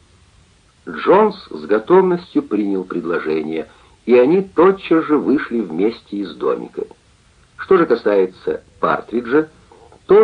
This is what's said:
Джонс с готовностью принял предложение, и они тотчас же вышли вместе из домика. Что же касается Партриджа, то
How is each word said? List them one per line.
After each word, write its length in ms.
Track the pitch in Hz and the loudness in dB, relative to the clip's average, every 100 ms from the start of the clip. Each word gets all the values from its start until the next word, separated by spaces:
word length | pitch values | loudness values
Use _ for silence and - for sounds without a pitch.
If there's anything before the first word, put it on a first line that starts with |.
| _ _ _ _ _ _ _ _ - | _ _ _ _ _ _ _ _ -16
Джонс 480 | - - 185 220 - - | -4 2 4 2 -2 -14
с 160 | 78 78 | -12 -4
готовностью 760 | 107 - 185 185 175 - 147 | -2 2 2 2 -2 -4 -6
принял 420 | - 104 101 95 | -4 -4 -2 -4
предложение, 840 | 90 87 82 85 78 80 78 80 - _ _ _ | -6 -8 -4 -4 -4 -4 -4 -8 -10 _ _ _
и 100 | - 123 | 2 4
они 260 | 131 190 | 4 2
тотчас 640 | 190 - 185 190 - 165 | 0 2 2 2 0 0
же 140 | 151 147 | 0 0
вышли 420 | 92 143 - 117 | 0 -2 -2 -6
вместе 580 | 92 80 107 113 _ 101 | -6 -2 -2 -4 _ -10
из 160 | 92 | -10
домика. 500 | 62 67 60 58 - - _ _ _ _ _ _ - | -6 -4 -4 -8 -12 -12 _ _ _ _ _ _ -8
Что 200 | - 185 | 0 2
же 100 | 165 | 2
касается 760 | 113 107 101 92 - - 76 - _ | 0 0 0 0 -4 -8 -8 -10 _
Партриджа, 720 | 82 76 - 117 117 147 156 _ _ - - - - | -4 -4 -4 -8 -2 -2 -2 _ _ -20 -20 -8 4
то 80 | 202 | 4